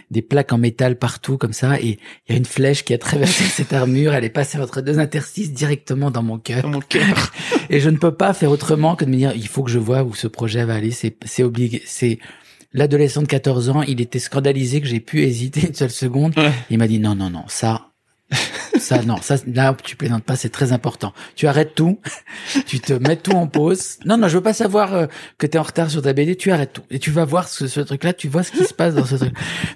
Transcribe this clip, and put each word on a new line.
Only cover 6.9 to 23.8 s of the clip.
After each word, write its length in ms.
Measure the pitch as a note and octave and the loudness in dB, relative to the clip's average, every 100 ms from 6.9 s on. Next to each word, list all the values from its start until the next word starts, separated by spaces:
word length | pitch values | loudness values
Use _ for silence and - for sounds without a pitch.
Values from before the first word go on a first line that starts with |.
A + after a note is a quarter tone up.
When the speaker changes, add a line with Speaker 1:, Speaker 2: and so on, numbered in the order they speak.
| F3+ G3 - - - - | 0 2 2 -2 -6 -2
Speaker 1:
<laughs> 200 | A#4+ - | -2 2
Et 80 | D3+ | 2
je 100 | D3+ | 4
ne 60 | D#3 | 4
peux 180 | E3+ | 2
pas 180 | D#3 G3 | 2 0
faire 160 | F3+ D3+ | 2 2
autrement 420 | C#3+ - D3+ D#3 E3+ | 2 2 2 2 2
que 80 | |
de 60 | C#3 | 0
me 60 | C3 | 2
dire, 160 | C3+ | 2
il 140 | A#2 G#2 | 0 -6
faut 140 | - | -4
que 60 | B2+ | 0
je 80 | A#2+ | 0
voie 220 | A2 B2+ | 2 0
où 100 | B2+ | 0
ce 120 | G#2+ A2+ | -4 -8
projet 360 | - A#2 A#2 | -4 -4 -2
va 100 | A#2 | -2
aller. 180 | A2 A2 | 0 -2
C'est, 240 | A#2+ A2+ - | -4 -6 -6
c'est 180 | A2 - | -10 0
obligé. 400 | B2 A#2 A#2+ A#2+ - | 0 2 -2 -2 -8
C'est 340 | - B2 A2+ - - - - _ | -2 0 0 -6 -20 -20 -20 _
l'adolescent 500 | C3+ D3 D3 D3 D3 | 0 2 4 2 2
de 40 | D3+ | 0
quatorze 420 | C#3 C#3 B2 A#2+ | 0 0 0 2
ans, 120 | C#3+ | 0
il 180 | D3 B2 | 0 -2
était 200 | A#2+ B2 | -2 -4
scandalisé 600 | - C#3 C#3 C3+ B2+ C#3+ | -2 0 2 2 0 0
que 60 | C#3+ | 0
j'ai 140 | A#2 | -4
pu 220 | - D#3 | -2 0
hésiter 440 | C#3+ A#2 B2+ D3+ E3 | 0 0 -4 -2 -2
une 80 | |
seule 160 | C#3+ C3 | 0 -4
seconde. 460 | - B2+ C3 D#3 D#3 | -2 -2 0 0 2
Speaker 2:
Ouais. 160 | D3+ B2+ - | 2 2 0
Speaker 1:
Il 80 | A2+ | 2
m'a 80 | A2+ | 2
dit, 140 | A2 | 2
non, 140 | G#2+ G2+ | 0 0
non, 140 | F#2 | -4
non, 140 | E2+ - | -6 -10
ça, 440 | - A2+ A2+ - _ _ _ - C3+ - - - - | -4 -2 -2 -6 _ _ _ -6 -4 -4 -8 -2 -2
ça, 200 | - B2+ | 2 0
non, 140 | A2+ A2+ | 2 -2
ça, 140 | - C#3 - | 0 -2 0
là, 300 | B2 C3+ C3 | 0 2 0
tu 100 | - | -6
plaisantes 300 | - D3+ A#2 | -6 -2 -2
pas, 100 | - | -2
c'est 140 | B2+ A2+ | -4 -4
très 240 | - C3 | -2 0
important. 400 | B2 - - G#2 - - - | 0 -2 -6 -10 -10 -18 -2
Tu 100 | D#3+ | 2
arrêtes 300 | C#3 D#3 - | 4 2 2
tout, 240 | E3 G#3 - - - | 2 2 -4 -16 -18
<laughs> 340 | - - C#4+ - | -16 -4 -4 -2
tu 140 | C3+ | -6
te 120 | - | 0
mets 200 | C3 C3+ D#3+ | 0 2 0
tout 140 | - | 2
en 160 | F#3+ E3 | 2 2
pause. 520 | D3+ D#3 F#3+ | 2 2 0